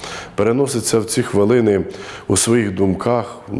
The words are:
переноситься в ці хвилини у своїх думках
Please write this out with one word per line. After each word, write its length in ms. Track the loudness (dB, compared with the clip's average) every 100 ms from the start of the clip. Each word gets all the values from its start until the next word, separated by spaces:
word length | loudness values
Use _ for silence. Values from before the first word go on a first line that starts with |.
| -12 -12 -10
переноситься 640 | -2 0 2 0 0 0 0
в 60 |
ці 180 | 0 -2
хвилини 640 | 0 2 4 4 4 2 0 -8 -14 -12 -2
у 100 | 0
своїх 380 | 2 2 0
думках 600 | 0 0 0 0 0 -2 -12 -10 -8